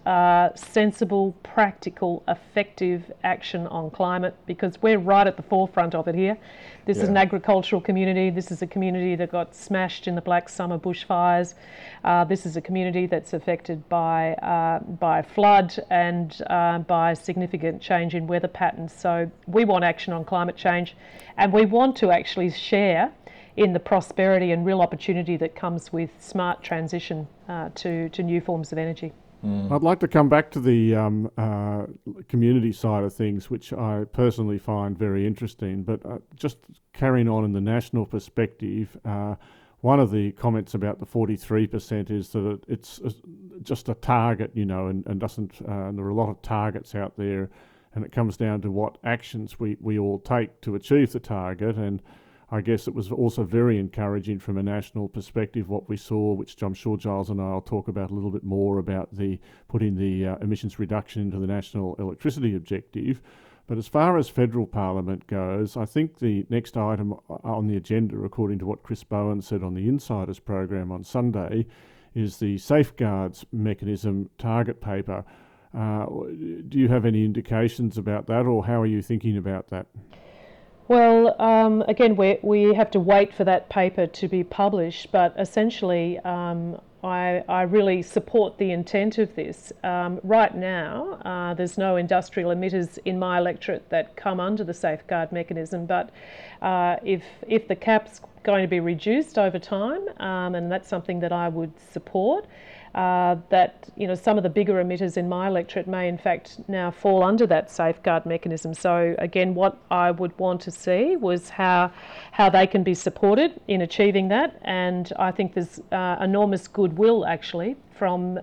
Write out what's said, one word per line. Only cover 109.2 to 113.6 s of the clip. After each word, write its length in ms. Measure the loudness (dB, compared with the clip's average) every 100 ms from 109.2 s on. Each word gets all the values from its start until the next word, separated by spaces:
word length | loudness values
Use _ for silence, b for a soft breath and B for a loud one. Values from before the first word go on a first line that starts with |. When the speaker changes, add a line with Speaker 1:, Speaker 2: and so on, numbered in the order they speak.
| -2 0 0
Speaker 1:
what 240 | 2 0 0 -4
I 180 | 0 2
would 260 | 0 -4 -4
want 200 | -4 -2
to 100 | -6
see 420 | -10 -2 2 2
was 360 | 0 0 -2 -4
how, 420 | -2 2 4 2 B B B B
how 180 | 2 6
they 160 | 6 6
can 160 | 4
be 120 | 2
supported 640 | 0 -2 2 4 6 4 0